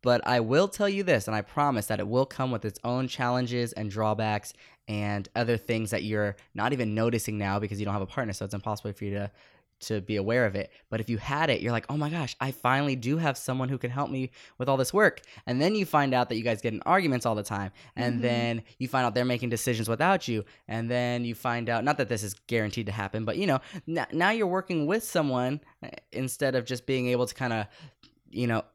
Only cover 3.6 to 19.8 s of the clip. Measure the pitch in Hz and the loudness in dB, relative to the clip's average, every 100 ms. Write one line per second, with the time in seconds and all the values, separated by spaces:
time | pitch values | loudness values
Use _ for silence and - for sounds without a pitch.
3.6 | 120 - 110 101 110 113 110 107 - - | -2 -2 -6 0 0 2 0 0 -4 -18
4.6 | - _ - 107 104 104 98 - 117 117 | -20 _ -6 -4 -2 -2 -4 -2 0 0
5.6 | - 117 110 98 104 107 104 98 - - | 0 -2 0 -2 -2 0 0 -4 -12 -2
6.6 | 113 135 113 107 117 117 - 107 101 101 | -2 0 0 2 2 0 -2 -2 0 -2
7.6 | 104 104 101 101 95 - 113 98 101 101 | -2 -4 -2 -2 -2 -4 -4 -4 -6 -4
8.6 | 110 104 107 98 104 101 101 _ - _ | -4 -6 -6 -6 -6 -4 -6 _ -20 _
9.6 | _ _ - 107 95 107 98 120 113 98 | _ _ -4 -4 -2 -2 2 4 2 0
10.6 | - - _ 110 113 110 - 143 160 117 | -6 -12 _ -6 -2 -2 -2 0 2 2
11.6 | 117 117 - 147 147 165 131 - 131 131 | 2 -2 -2 -2 0 -2 -4 -4 -6 0
12.6 | 123 131 143 131 117 156 160 131 - 131 | 2 4 2 0 0 2 0 -2 -4 -2
13.6 | 131 135 123 127 143 135 131 - - - | -2 -2 -4 -2 -4 -2 -6 -8 -20 -4
14.6 | 127 135 131 190 202 - - - - 123 | 0 2 2 6 4 4 -18 -14 -4 2
15.6 | 160 214 185 151 139 127 123 113 113 110 | 2 2 2 4 4 2 2 0 0 0
16.6 | 117 110 - 185 170 127 117 107 101 101 | -2 -2 2 4 4 0 0 -2 -2 -4
17.6 | 95 - - - 120 117 120 120 117 117 | -6 -10 -14 -4 -2 0 2 2 0 -2
18.6 | - _ 127 131 123 113 123 123 120 117 | -6 _ -2 2 2 2 0 0 0 0
19.6 | - 113 | 0 0